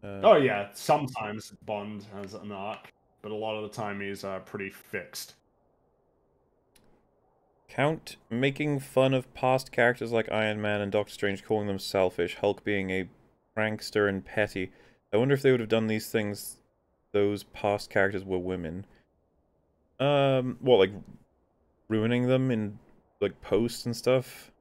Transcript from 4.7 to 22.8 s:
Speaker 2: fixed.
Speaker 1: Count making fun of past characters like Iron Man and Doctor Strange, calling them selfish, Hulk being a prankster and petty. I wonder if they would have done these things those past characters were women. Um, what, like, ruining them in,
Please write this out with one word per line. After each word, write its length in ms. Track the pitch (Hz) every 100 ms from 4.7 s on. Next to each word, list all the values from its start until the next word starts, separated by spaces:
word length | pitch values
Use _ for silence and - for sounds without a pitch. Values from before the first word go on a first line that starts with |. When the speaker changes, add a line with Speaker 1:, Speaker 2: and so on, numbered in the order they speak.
Speaker 2:
fixed. 640 | - - 104 87 - - - _ _ _ _ _ _ _ _ _ _ _ _ _ _ _ _ _ _ _ _ _ _ _
Speaker 1:
Count 480 | - 139 160 - - _
making 500 | 113 139 139 151 143
fun 320 | 135 - 135
of 200 | 135 127
past 360 | - 127 131 -
characters 380 | - 120 120 117
like 180 | 117 110
Iron 280 | 107 110 107
Man 200 | 107 104
and 100 | 101
Doctor 220 | 104 104
Strange, 320 | - 104 98
calling 220 | - 107 104
them 120 | 98
selfish, 580 | - 101 92 - 87 -
Hulk 280 | 101 98
being 260 | - 101 95
a 180 | 95 90 _ _ _ _ -
prankster 520 | 107 107 - 110 104
and 160 | 98
petty. 460 | - - 104 98 95 - - _ _
I 40 | 104
wonder 180 | 131
if 80 | 139
they 80 | 135
would 100 | 127
have 80 | 110
done 180 | 113 110
these 240 | 110 -
things 480 | 117 104 101 - - _ _ _ _ _
those 300 | 101 101 104
past 480 | - - 104 101 -
characters 340 | - 98 101
were 140 | 95 92
women. 480 | 90 92 82 87 104 _ _ _ _ _ _ _ _ _ _ _
Um, 580 | 135 143 139 135 127 -
what, 180 | 113 120
like, 140 | 95 101 - - _ _ _ _ _ _ _
ruining 380 | 110 110 123 123
them 220 | 131 131
in, 280 | 117 107 104